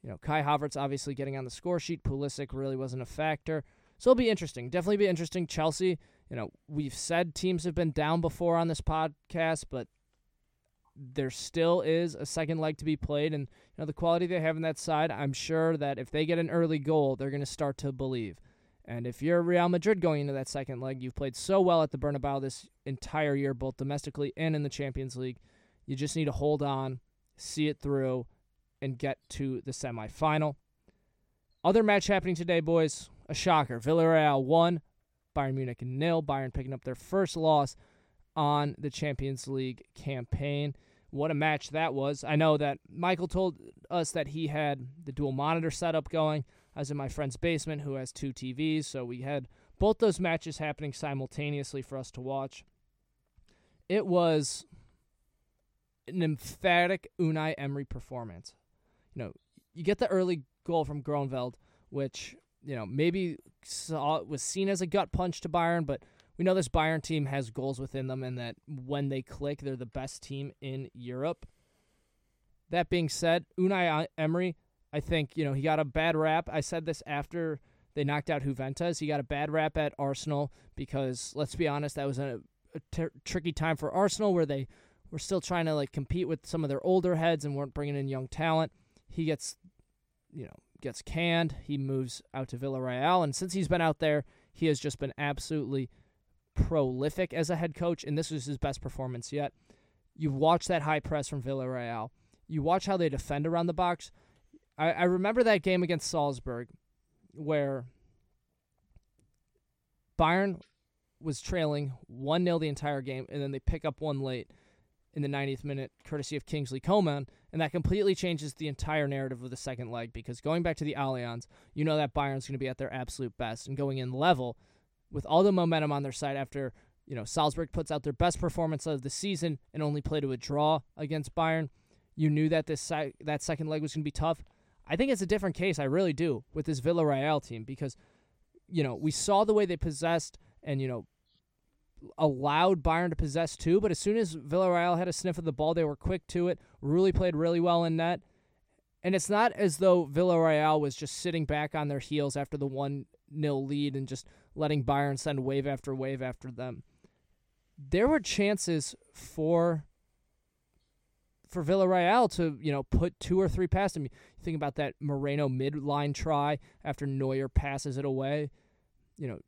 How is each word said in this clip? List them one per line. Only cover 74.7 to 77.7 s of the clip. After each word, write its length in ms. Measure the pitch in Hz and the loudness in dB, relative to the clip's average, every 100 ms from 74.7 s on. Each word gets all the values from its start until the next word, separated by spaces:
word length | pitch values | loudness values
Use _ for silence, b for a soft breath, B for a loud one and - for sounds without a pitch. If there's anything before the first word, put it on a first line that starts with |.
| _ _ | _ _
I 80 | 151 | -6
think, 320 | 147 160 143 | -2 -2 -2
you 100 | - | -2
know, 100 | 143 | -2
he 80 | 139 | 0
got 180 | 151 156 | 0 0
a 40 | |
bad 320 | 147 156 165 156 | 0 0 2 2
rap. 320 | 156 160 - | 2 2 0
I 80 | 156 | -4
said 260 | 135 165 160 | -2 -4 -4
this 160 | 156 - | -6 -4
after 520 | 147 143 175 165 147 _ | -6 -4 -4 -4 -4 _